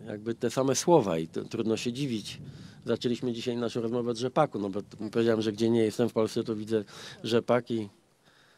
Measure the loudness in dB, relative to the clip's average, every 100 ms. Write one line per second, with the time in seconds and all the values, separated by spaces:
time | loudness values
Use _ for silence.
0 | -10 -8 -6 -2 -2 2 2 2 6 6
1 | 6 2 -2 -6 -6 -4 0 0 -2 -4
2 | -4 -4 -6 -12 -14 -16 -18 -12 -4 -2
3 | 0 -2 -4 -4 -4 -2 -2 -2 -2 -2
4 | -2 -2 0 2 2 0 -4 -4 -8 -8
5 | -4 2 4 4 2 2 4 4 2 2
6 | 0 2 0 0 -2 -4 -2 -2 -2 -10
7 | -16 -10 0 2 4 2 2 -4 -4 -12
8 | _ _ _ _ _